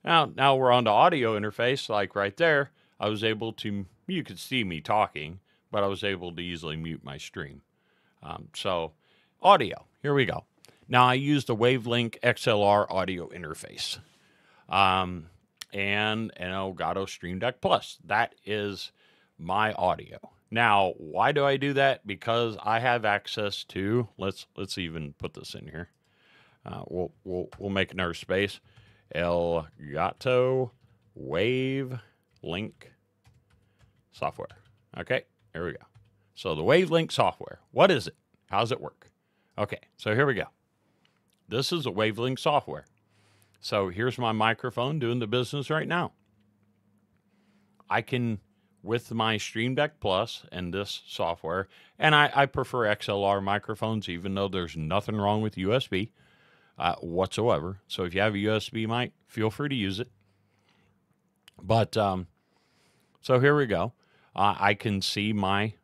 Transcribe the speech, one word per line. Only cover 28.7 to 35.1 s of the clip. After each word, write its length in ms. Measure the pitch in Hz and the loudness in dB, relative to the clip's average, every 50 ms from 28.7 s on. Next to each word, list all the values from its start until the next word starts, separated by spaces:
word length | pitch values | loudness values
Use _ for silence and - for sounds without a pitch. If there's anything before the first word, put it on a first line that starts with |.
| _ - _ _ _ _ _ _ - | _ -20 _ _ _ _ _ _ -4
Elgato 1500 | 80 87 85 87 87 85 85 85 82 78 78 _ - 76 71 69 76 87 92 - _ - 131 127 123 127 127 131 131 131 117 _ _ _ _ _ _ _ _ _ - | -2 0 0 0 0 0 0 0 -2 -4 -6 _ -18 -14 -8 -4 -2 -2 -2 -4 _ -2 0 2 2 2 2 2 0 -2 -4 _ _ _ _ _ _ _ _ _ -14
Wavelink 1500 | 67 65 73 85 104 120 127 127 131 131 135 135 135 127 127 117 - _ _ _ _ _ _ _ - - 85 95 110 - - _ - - _ _ _ _ _ _ _ - _ _ _ _ _ _ _ _ _ _ _ _ _ _ _ _ | -8 -4 0 0 2 2 2 0 -2 -2 -4 -4 -6 -8 -10 -12 -14 _ _ _ _ _ _ _ -8 -6 -4 -4 -6 -6 -10 _ -20 -20 _ _ _ _ _ _ _ -20 _ _ _ _ _ _ _ _ _ _ _ _ _ _ _ _
software. 480 | _ - - - - - 87 - - - _ _ _ _ _ _ - | _ -6 -6 -6 -6 -8 -14 -14 -16 -20 _ _ _ _ _ _ -14
Okay, 280 | - - - | -14 -4 -4